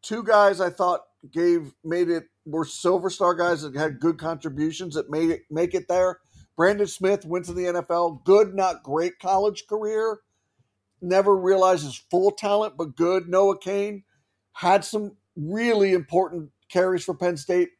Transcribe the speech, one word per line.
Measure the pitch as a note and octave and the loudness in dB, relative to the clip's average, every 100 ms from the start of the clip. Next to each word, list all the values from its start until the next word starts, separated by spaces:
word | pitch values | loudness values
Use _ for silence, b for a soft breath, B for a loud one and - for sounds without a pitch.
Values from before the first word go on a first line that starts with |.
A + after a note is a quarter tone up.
Two | - A3 | -8 -6
guys | A3+ G#3+ G3+ F#3 | 4 6 6 4
I | F3+ | -2
thought | F3+ F3+ F3 - _ - | 0 0 0 -6 _ -8
gave, | E3 F3 E3+ C#3+ _ | 0 2 2 -2 _
made | D#3+ E3+ F3 | -6 -2 0
it, | E3+ - _ D#3 | -2 -4 _ -8
were | D#3 D3+ | -6 -6
Silver | - F3 F#3 F3+ | -2 0 0 -2
Star | F3 F3 E3+ | 0 0 2
guys | F3 E3 | 0 -2
that | D3 C3+ | -4 -4
had | D#3 B2+ | -4 -2
good | D#3+ D#3+ | -2 -2
contributions | D#3 D#3+ D#3+ C#3 D#3 D#3 F3+ D3+ | -8 -8 -10 -4 -4 -4 -8 -6
that | D3 | -4
made | D3+ E3 | -2 -2
it, | E3 _ | -2 _
make | D3+ F3 F#3 | -4 -2 -2
it | - | -2
there. | F3+ F#3 - b b b - | 0 0 -2 b b b 0
Brandon | F3 G#3 G3 | 2 2 -4
Smith | - F#3+ G3 E3 | -2 -2 -2 -4
went | F3 F3 | -8 -6
to | |
the | F3 F3+ | -6 -4
N | F3 | -4
F | F3 | -2
L. | E3+ F3 D3 | -2 -2 -2
Good, | - G3+ G3+ | 4 4 4
not | G3 F#3 D#3+ | 0 -2 -4
great | C3+ D3+ F3 F3+ | -6 -4 -4 -6
college | F#3 F#3+ G#3 G3+ - | -2 0 0 -4 -8
career. | G#3+ G#3+ A3 A3 G#3+ _ _ _ _ _ _ _ _ | -6 -4 -2 -4 -6 _ _ _ _ _ _ _ _
Never | F3 F#3 G3 G3 | 0 2 4 4
realized | F3+ G3 F#3 F3+ C#3+ | 4 4 4 2 -2
his | - | -14
full | _ F3 G3 | _ 0 2
talent, | G3+ G#3 G3+ G#3+ - | 0 -2 0 -2 -6
but | D#3+ C3 | -10 -2
good. | E3+ F#3 E3+ | 0 0 0
Noah | F#3 G3 G3 | 2 4 0
Cain | F#3 G3+ G#3 G3+ _ _ _ _ _ | -4 -4 -4 -8 _ _ _ _ _
had | - F3 G3 | -4 2 2
some | - G#3+ G#3 _ _ - | 0 -8 -8 _ _ -10
really | D3+ G#3 A#3 G#3+ G3 | -6 -2 0 2 2
important | F3+ C#3+ F3 F3+ F3 D3+ _ _ | 2 0 -2 0 -6 -12 _ _
carries | F3+ F#3 F3+ - | 0 0 0 -4
for | D3+ | -4
Penn | F3 E3 | -4 -4
State | C#3 F3+ F3 | -2 0 0